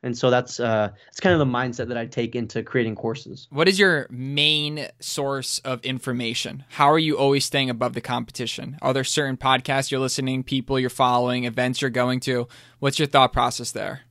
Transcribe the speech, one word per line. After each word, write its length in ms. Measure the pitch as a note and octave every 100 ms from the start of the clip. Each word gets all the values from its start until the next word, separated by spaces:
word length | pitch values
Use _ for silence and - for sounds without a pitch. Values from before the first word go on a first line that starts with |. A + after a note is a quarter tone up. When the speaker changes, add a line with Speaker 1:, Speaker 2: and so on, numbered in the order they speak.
Speaker 1:
And 140 | B2+ A#2+
so 140 | C3
that's, 280 | B2 B2 -
uh, 300 | B2 A2 G#2 F2+ -
that's 140 | -
kind 140 | F#3+
of 40 | F3
the 60 | C#3
mindset 360 | A#2+ B2+ A#2+ A#2+
that 80 | A#2+
I 100 | A2+
take 280 | A#2+ A#2+ A#2+
into 280 | A#2 -
creating 320 | A2 C3 A2+ G#2+
courses. 520 | A2+ A2+ - - -
Speaker 2:
What 160 | C3+ F3
is 100 | F#3+
your 300 | G3 D#3+ -
main 800 | A#2+ C3 C#3+ D3 D3+ D3 D3+ B2+ -
source 600 | - - C#3 C#3 C3 -
of 200 | C3+ B2+ C3
information? 800 | C3 - B2 A#2 B2 - C3+ -
How 220 | - C#3+
are 60 | D#3+
you 220 | D#3+ D3+
always 260 | C#3 C#3 -
staying 240 | C#3+ C3
above 240 | A#2+ A#2+
the 80 | A2+
competition? 760 | - B2 A#2 - A#2 - - C#3+
Are 120 | C3+
there 100 | C3
certain 340 | C3 - C#3 B2+
podcasts 540 | C3 C3 B2+ C3+ C3+
you're 80 | C3
listening, 420 | C3 - C3 C3
people 380 | C3 C3+ A#2+ C3+
you're 100 | B2+
following, 540 | - B2+ B2 B2 B2
events 380 | B2 A#2+ B2+ B2
you're 80 | C#3
going 280 | B2 B2 B2+
to? 260 | C3 B2+ A#2+ - - _
What's 180 | C#3 C#3
your 100 | D3
thought 240 | E3+ B2+
process 420 | - B2 - A#2+
there? 280 | A2 G2+ C3+ _